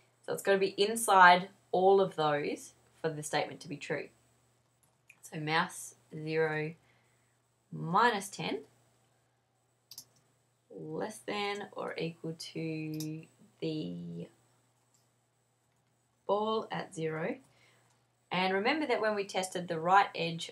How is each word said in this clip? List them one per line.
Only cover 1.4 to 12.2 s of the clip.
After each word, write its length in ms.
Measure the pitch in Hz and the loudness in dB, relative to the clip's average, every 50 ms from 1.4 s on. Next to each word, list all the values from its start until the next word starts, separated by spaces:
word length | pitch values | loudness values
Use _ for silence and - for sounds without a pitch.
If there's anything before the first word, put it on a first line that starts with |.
| 180 - - _ _ _ - | 4 -4 -14 _ _ _ 0
all 260 | 185 185 190 196 196 | 4 6 8 8 8
of 160 | 190 180 - | 6 2 0
those 560 | - 156 151 147 143 151 185 269 - - - - _ _ _ _ _ | 0 2 2 2 0 -2 -4 -6 -6 -10 -18 -20 _ _ _ _ _
for 80 | - 160 | -4 -4
the 140 | 151 151 151 | -4 -4 -8
statement 360 | - - 147 135 - 135 - | -4 -2 -2 -2 -4 -8 -14
to 60 | - | -12
be 80 | 151 147 | -12 -12
true. 320 | 143 - - 160 143 - - _ _ _ _ _ _ _ _ _ _ _ _ _ _ _ _ _ _ _ _ - _ | -12 -6 -6 -6 -6 -6 -12 _ _ _ _ _ _ _ _ _ _ _ _ _ _ _ _ _ _ _ _ -20 _
So 180 | - - 190 160 | -20 -12 -10 -6
mouse 560 | 151 151 160 165 185 185 - - - - - _ _ _ - | -4 0 2 2 0 0 -4 -12 -16 -16 -18 _ _ _ -12
zero 580 | 156 156 156 156 160 160 156 151 151 151 156 170 - _ _ _ _ _ _ _ _ _ _ _ _ _ _ _ _ _ _ | -10 -6 -2 0 0 2 2 0 -2 -4 -4 -8 -12 _ _ _ _ _ _ _ _ _ _ _ _ _ _ _ _ _ _
minus 580 | 165 156 151 160 170 202 233 247 220 196 196 - | -10 -8 -6 0 2 4 4 4 2 0 -6 -8
ten 300 | - - 165 - 370 440 - - _ _ _ _ _ _ _ _ _ _ _ _ _ _ _ _ _ _ _ _ _ _ _ _ - - - _ _ _ _ _ _ _ _ _ _ _ _ _ 214 | -10 -8 -6 -6 -6 -6 -8 -14 _ _ _ _ _ _ _ _ _ _ _ _ _ _ _ _ _ _ _ _ _ _ _ _ -20 -20 -20 _ _ _ _ _ _ _ _ _ _ _ _ _ -16
less 440 | 185 160 156 156 180 - 220 220 - - | -14 -10 -8 -6 -6 -6 -6 -8 -12 -10
than 400 | - 202 208 202 202 202 202 196 196 - | -8 -6 -4 -4 -4 -4 -6 -8 -10 -10
or 200 | - - - - | -8 -8 -6 -4
equal 380 | - 160 165 165 - | -4 -6 -6 -6 -8